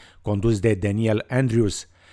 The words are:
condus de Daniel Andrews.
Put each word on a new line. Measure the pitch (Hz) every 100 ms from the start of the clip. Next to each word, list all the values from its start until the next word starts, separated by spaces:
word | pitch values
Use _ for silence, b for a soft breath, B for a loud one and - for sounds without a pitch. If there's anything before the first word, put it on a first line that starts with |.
| b b
condus | 107 101 113 107
de | 113
Daniel | 98 101 104 113 107 -
Andrews. | 127 131 113 107 - - b b